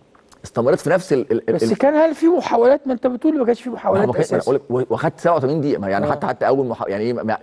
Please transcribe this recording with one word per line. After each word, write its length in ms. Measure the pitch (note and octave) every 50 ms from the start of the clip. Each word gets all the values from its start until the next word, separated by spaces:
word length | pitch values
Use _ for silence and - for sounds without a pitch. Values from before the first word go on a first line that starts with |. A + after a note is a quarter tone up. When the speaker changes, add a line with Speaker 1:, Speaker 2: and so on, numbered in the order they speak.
| _ _ _ _ _ _ - _ -
Speaker 1:
استمرت 360 | - - B2+ A#2 C3 D#3 D3
في 100 | - D3
نفس 220 | E3+ F#3+ F3+ - D3+
ال، 200 | C3 A2 - A2+
ال، 220 | A#2 - - -
Speaker 2:
بس 180 | E3+ A#3 A3+ A3+
Speaker 1:
ال- 60 | -
Speaker 2:
كان 160 | - C#4 D4+
هل 200 | D4+ D#4+ E4 D4+
في 120 | - D#4+
محاولات؟ 600 | E4 F4+ D#4 - - A3+ A#3+ A#3 B3 C#4 D4 -
ما 60 | C4 B3+
انت 140 | A3+ -
بتقول 320 | B3+ B3 A#3 - D#4 D#4 D4
ما 60 | B3+
كانش 180 | G#3+ A#3+ A3+ -
في 60 | B3+
Speaker 1:
ما 60 | A3+
Speaker 2:
محاولات 280 | - - G3+ F#3+ G3 G#3
Speaker 1:
هو 40 |
ما 60 | - -
كانش، 120 | - D#3
Speaker 2:
اساسا. 240 | - - - - -
Speaker 1:
انا 80 | C3+ C3+
اقول 200 | - - A#2+ B2+
لك، 80 | B2+ -
و-، 40 | -
وخدت 260 | - - D#3+ - -
سبعة 160 | - E3+ F3
وتمانين 240 | D#3 C3 B2+ D3+ E3
دقيقه، 200 | C#3 D3 B2 -
ما 80 | G2+ G2
يعني 180 | G2 G2+ -
Speaker 2:
آه. 40 | D3
Speaker 1:
حتى، 160 | D3 D3 -
حتى 200 | - B2+ - B2
اول 280 | G#2+ C3 C#3 C3+ B2 A2+
محا-، 140 | - A#2 -
يعني 160 | G2 G2+ G#2+
ايه، 80 | A#2+ B2
ما، 260 | A2 D#2+ A2 G#2+ -